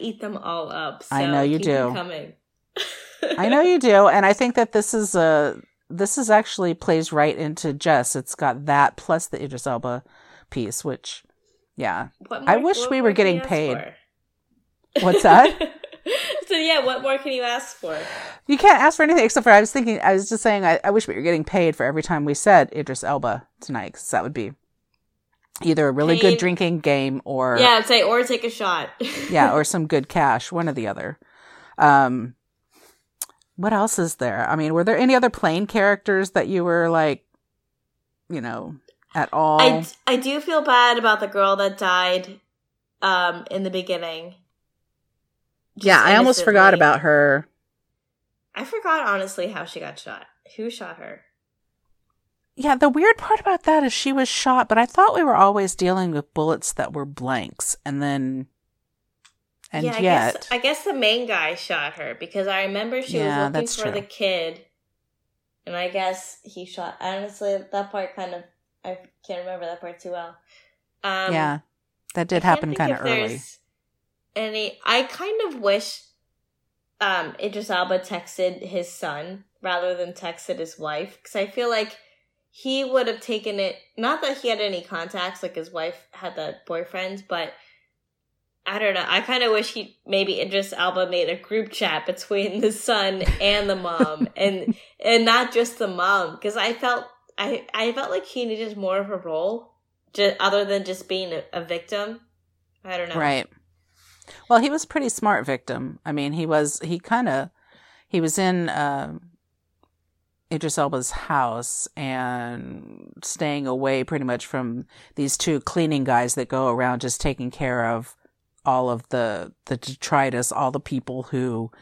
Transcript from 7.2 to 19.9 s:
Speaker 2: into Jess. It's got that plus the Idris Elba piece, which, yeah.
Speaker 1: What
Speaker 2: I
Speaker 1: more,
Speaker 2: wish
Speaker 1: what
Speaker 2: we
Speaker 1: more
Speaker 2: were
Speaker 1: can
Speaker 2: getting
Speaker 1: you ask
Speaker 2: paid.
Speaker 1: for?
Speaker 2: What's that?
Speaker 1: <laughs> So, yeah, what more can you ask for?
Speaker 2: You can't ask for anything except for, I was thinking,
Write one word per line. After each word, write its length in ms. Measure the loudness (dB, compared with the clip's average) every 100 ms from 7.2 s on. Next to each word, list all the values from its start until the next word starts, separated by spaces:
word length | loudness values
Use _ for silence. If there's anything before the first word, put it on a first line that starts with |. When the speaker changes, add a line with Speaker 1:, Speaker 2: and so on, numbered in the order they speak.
| 2 0
Speaker 2:
into 360 | -6 -6 -6
Jess. 440 | -2 2 2 2 -4
It's 180 | -8
got 320 | -4 -2 -2 0
that 300 | 4 4 2
plus 300 | -2 -2 -2
the 140 | -8
Idris 240 | -8 -8 -6
Elba 340 | -4 -4 -8 -10 _ _ -20 _
piece, 340 | -6 -6 -6
which, 380 | -8 -8 -12 -16 _ _ _ _ _ -6
yeah. 320 | -4 -4 -8 _ -14
Speaker 1:
What 160 | -4 2
Speaker 2:
I 100 | 2
Speaker 1:
more, 60 |
Speaker 2:
wish 140 | 2 4
Speaker 1:
what 100 | 6
Speaker 2:
we 60 | 6
Speaker 1:
more 20 |
Speaker 2:
were 100 | 4
Speaker 1:
can 40 | 4
Speaker 2:
getting 200 | 4 2
Speaker 1:
you 60 |
ask 60 | 0
Speaker 2:
paid. 280 | -2 -2 -4
Speaker 1:
for? 160 | -8 -18 _ _ _ _ _ _ _ _ _ 0
Speaker 2:
What's 220 | 4 6
that? 540 | 10 10 10 4 -6 -8
Speaker 1:
<laughs> 40 | -20 -12 -6 -4 -4 -8 -2
So, 80 | 0
yeah, 280 | 2 0
what 180 | 0 -2
more 140 | -2 -2
can 120 | -4
you 100 | -4
ask 340 | -4 -4 -8 -12
for? 200 | -8 -8 -8 -12 -14 -12 -2
Speaker 2:
You 100 | 6
can't 220 | 8 8
ask 140 | 6 6
for 80 |
anything 200 | 4 6
except 200 | 4 4
for, 80 | 8
I 80 | 8
was 100 | 8
thinking, 300 | 0 -2